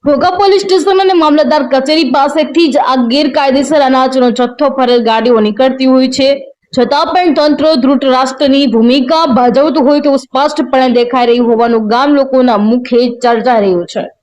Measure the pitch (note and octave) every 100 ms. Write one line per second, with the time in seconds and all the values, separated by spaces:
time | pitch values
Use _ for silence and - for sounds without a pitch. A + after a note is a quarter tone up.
0 | C#4 C#4 F4+ F#4 G4+ G4 - F#4 E4 F#4+
1 | F#4+ F4+ D4+ D4 C#4 D4+ B3+ C4+ C4 D#4
2 | C#4 C#4 C#4 D4+ D4+ D4+ E4 C4+ - C4
3 | A#3 C4+ D4+ C#4+ C#4 C4+ C4 D4+ C4+ C4
4 | C4 C4 B3 A#3 B3 B3 C#4+ C4+ B3 A#3+
5 | A3+ A3+ A3+ A#3 G#3+ G#3 C4 C4 C4 C4
6 | C4 C4 C4+ C#4 - - _ - A#3+ C#4+
7 | D#4+ F#4 F4+ C#4+ D4+ D4 D4+ D#4 B3+ C#4
8 | C4+ B3+ C4 C4 C#4+ C#4 C#4 A3 A#3 C#4
9 | B3+ D#4+ E4 B3 B3 B3+ D4+ D4 C4 D4
10 | D4 C4+ - C4 D4 D4+ B3+ C4 C4 A#3+
11 | A#3+ B3+ A#3+ A#3+ A#3+ A3+ A#3 A3+ G#3+ A#3
12 | C#4+ C#4+ C4+ C4 B3+ G#3+ G#3+ B3 B3 A#3+
13 | B3 A#3+ A#3+ A#3 A#3+ A#3 G3+ F3 F3 A3
14 | - _